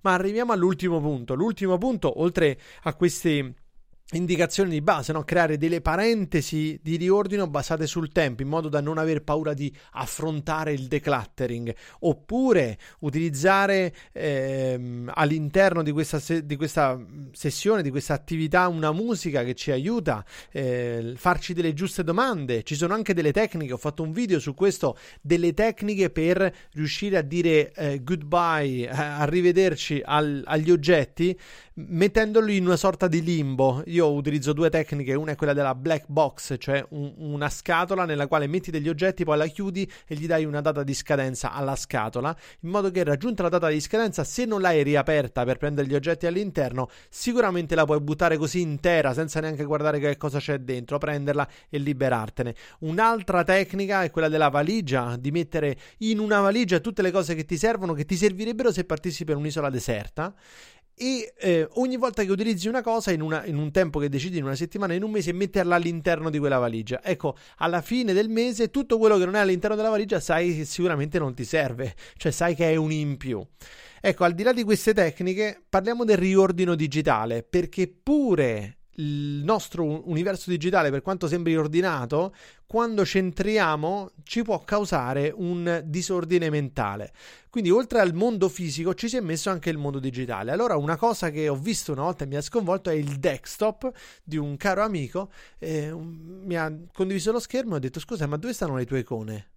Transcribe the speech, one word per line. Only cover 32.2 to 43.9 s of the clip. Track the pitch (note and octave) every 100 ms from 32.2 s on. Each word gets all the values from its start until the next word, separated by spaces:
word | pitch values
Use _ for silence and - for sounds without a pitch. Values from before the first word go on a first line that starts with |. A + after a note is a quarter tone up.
| A3 A3 G#3+ G3
in |
una | F3+ F3
sorta | F#3+ - F#3
di | D#3+
limbo. | E3 E3 C#3 C3 C3+ B2+ E3 E3+
Io | D#3
utilizzo | C#3+ C#3+ D3 C3+
due | D3 E3
tecniche, | E3 - D3 C3
una | C3+ D#3
è |
quella | C#3+ D3
della | C#3+ C#3
black | B2+ D3+ D#3 -
box, | C#3+ C#3+ - - C3
cioè | - C#3 -
un, | D3 C#3+ -
una | D#3 D3 D3
scatola | - - E3+ F3 F#3+
nella | F3 D3 C#3+
quale | D#3
metti | C#3+ F3+ F3+
degli | D#3+ D3+
oggetti, | D#3 F#3+ F3+
poi | D#3+ D3+
la | D#3
chiudi | - G3 F3+ F#3+ -
e | -
gli | D3+ D#3+
dai | E3
una | D#3 D3
data | D3 D3+
di | C#3
scadenza | C3+ - C#3+ C3 B2+ B2+
alla | C#3 C3+
scatola, | C3+ - C3 A2 B2 C#3+ E3 - -
in | E3
modo | G#3 G3
che, | F#3
raggiunta | D#3 C#3+ A3+ G#3
la | F3
data | E3+ D#3+
di | D3+
scadenza, | -